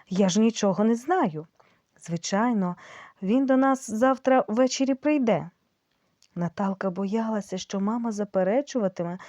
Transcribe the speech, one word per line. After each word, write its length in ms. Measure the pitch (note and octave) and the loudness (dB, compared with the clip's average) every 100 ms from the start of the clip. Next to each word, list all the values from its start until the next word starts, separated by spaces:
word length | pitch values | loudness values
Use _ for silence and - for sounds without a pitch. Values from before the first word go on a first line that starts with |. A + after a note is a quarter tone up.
| - | -4
Я 200 | F#3 F#3+ | 0 2
ж 100 | F#3 | 4
нічого 420 | A3+ A3+ G3+ F3 | 2 2 0 2
не 120 | A3 A#3 | 2 0
знаю». 520 | C4 F#4 B3+ D3+ D#3+ _ _ _ _ _ | 0 0 0 -4 -12 _ _ _ _ _
«Звичайно, 760 | - E3 - G3 B3 A3 F3+ F3+ - - - _ | -8 -8 -2 0 0 0 -2 -4 -14 -20 -20 _
він 240 | F#3+ B3 C4 | 0 2 4
до 120 | C4 | 4
нас 320 | C4+ C4 - | 4 0 -2
завтра 560 | G#3+ C4 B3+ C4+ C4 - | 0 2 2 2 2 2
ввечері 480 | A3 B3+ - C4+ C4 | 0 0 0 -2 0
прийде». 540 | D4+ D4+ A#3 E3+ D#3+ - _ _ _ _ _ _ _ F3 | 0 0 2 0 -2 -14 _ _ _ _ _ _ _ -6
Наталка 540 | E3+ - G3 G3 G3 | -6 -4 -4 -4 -6
боялася, 680 | F3+ G3 A3+ A3+ A3 G3 F#3 | -4 -4 -4 -2 -4 -6 -10
що 220 | - G3+ | -6 -4
мама 320 | G3+ A#3 A#3 | -2 -2 -4
заперечуватиме, 1080 | G3+ G3+ G3 F#3 B3 C#4+ B3+ G3 F#3 E3+ F3+ | -4 -2 0 2 0 -2 -2 -2 -2 -8 -8